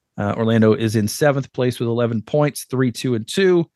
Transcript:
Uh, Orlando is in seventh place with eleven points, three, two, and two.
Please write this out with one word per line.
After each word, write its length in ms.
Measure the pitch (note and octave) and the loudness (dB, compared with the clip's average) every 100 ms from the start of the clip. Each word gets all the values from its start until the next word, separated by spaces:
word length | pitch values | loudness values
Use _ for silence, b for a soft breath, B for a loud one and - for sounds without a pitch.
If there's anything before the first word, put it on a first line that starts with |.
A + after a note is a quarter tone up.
| _ - | _ -6
Uh, 180 | G2+ A2+ | -4 -2
Orlando 360 | A2+ A2+ A2 | 2 4 4
is 220 | A2 A2+ A2 | 4 0 0
in 100 | G#2 | -2
seventh 460 | - D3 C#3 B2+ | 0 0 0 -4
place 260 | - B2+ - | -4 -4 -2
with 100 | A#2 | -4
eleven 340 | A#2 A#2 A2+ | -2 -2 -4
points, 420 | - D3+ D3 - | -2 0 0 -2
three, 260 | - B2+ C3 | -6 -2 -2
two, 240 | - C3 | -2 -4
and 140 | A2+ A2 | -4 -4
two. 420 | - F#3 F3 D#3+ | 0 2 2 0